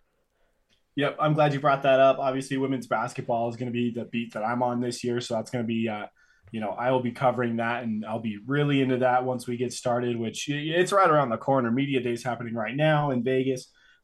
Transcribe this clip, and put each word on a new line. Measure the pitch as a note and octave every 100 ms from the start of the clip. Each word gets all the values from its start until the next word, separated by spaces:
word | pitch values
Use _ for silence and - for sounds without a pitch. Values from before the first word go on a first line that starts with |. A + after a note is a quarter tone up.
| _ _ _ _ _ _ _ _ _ -
Yep, | C#3 -
I'm | D#3
glad | D3+ D3
you | C#3
brought | - -
that | C#3 C3
up. | C3+ C3
Obviously, | C3+ C3 C3 C3+
women's | C3+ C3 A2+
basketball | A2+ B2 - - A#2 A#2
is | A#2
gonna | B2
be | A#2+ A#2+
the | A#2
beat | G#2+ A#2 A#2
that | A2
I'm | A2 A#2+
on | B2 A#2+
this | B2 A#2+
year, | A#2+ A#2+
so | A#2+
that's | A2+ A2
gonna | B2+
be, | A2+ A2+ A2+
uh, | G#2 - _ _ _ -
you | A2
know, | G#2
I | G2 B2
will | C3
be | A#2+
covering | A2+ C3+ A#2 A#2+ A2+
that, | A#2 A#2+
and | A#2 G#2+
I'll | G#2+ A#2
be | A2+ G2+ A2+
really | C#3+ D3 C#3
into | C3 B2+
that | B2+ B2+
once | B2+ B2+ B2
we | A#2+
get | A#2+
started, | - B2 A#2+ A#2+ A#2
which | A2+ - -
i-, |
it's | D3 D3+ E3+ F3+
right | G3 F3+
around | D3+ C3
the | A2+
corner. | - C3+ A#2+
Media | B2 C#3 C3
Day's | A#2+ A#2
happening | B2 A#2 A#2
right | A#2 A2 C3+
now | D#3 D3+ D3
in | B2
Vegas, | B2 C3 C3 B2+ - _ _ _